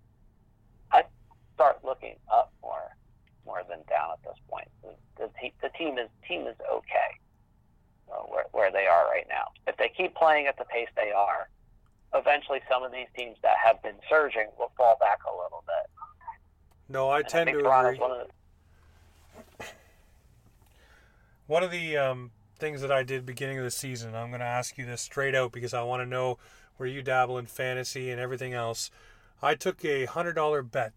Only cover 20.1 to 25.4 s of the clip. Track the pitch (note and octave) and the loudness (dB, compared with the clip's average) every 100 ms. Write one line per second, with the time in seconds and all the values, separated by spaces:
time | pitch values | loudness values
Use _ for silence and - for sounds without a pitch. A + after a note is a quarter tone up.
20.1 | _ _ _ _ _ _ _ _ - _ | _ _ _ _ _ _ _ _ -20 _
21.1 | _ _ _ - D#3+ F#3 F3 E3 D3 C3+ | _ _ _ -2 0 0 -2 -2 0 0
22.1 | B2+ B2 - _ - D#3 C#3+ C3+ C3+ B2+ | -2 -8 -20 _ -10 -8 -4 0 0 0
23.1 | C3+ B2+ A#2+ C3+ C3+ B2 - C3+ B2 A2+ | -6 -8 -8 -6 -6 -6 -6 -8 -8 -8
24.1 | A2+ A#2 B2 A#2+ B2 B2+ - B2 A#2+ - | -8 -8 -6 -4 -4 -4 -8 -10 -10 -6
25.1 | - C3+ C3+ | -2 0 2